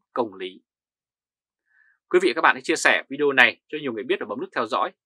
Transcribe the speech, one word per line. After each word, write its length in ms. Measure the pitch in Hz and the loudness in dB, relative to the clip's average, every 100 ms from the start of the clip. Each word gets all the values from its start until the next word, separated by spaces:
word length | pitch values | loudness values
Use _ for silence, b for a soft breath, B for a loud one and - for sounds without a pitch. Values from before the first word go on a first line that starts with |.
| _ | _
công 200 | 135 113 | -6 -6
lý. 280 | 95 92 95 _ _ _ _ _ _ _ _ _ _ _ _ _ _ - | -8 -14 -14 _ _ _ _ _ _ _ _ _ _ _ _ _ _ 0
Quý 100 | 185 | 2
vị 80 | 185 | 2
và 40 | 165 | 4
các 60 | |
bạn 140 | 156 120 | 2 2
hãy 60 | |
chia 140 | - 160 | 0 0
sẻ 280 | 143 95 - | 2 2 -2
video 220 | 139 147 | -2 2
này 300 | 135 117 - _ | 4 4 2 _
cho 100 | 151 | -8
nhiều 120 | 143 | -6
người 100 | 113 | -6
biết 120 | 123 202 | -4 -4
và 60 | 156 | -6
bấm 140 | 104 | -8
nút 100 | 190 143 | -8 -6
theo 100 | 113 | -4
dõi 260 | 120 180 - | -2 -4 -8